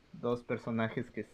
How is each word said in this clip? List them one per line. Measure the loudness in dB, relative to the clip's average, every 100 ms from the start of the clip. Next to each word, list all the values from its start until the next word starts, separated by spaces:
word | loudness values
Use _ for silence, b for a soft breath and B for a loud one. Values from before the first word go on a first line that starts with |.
| -18
dos | -4 0 0
personajes | 0 -2 0 2 2 0 -4
que | -6 -6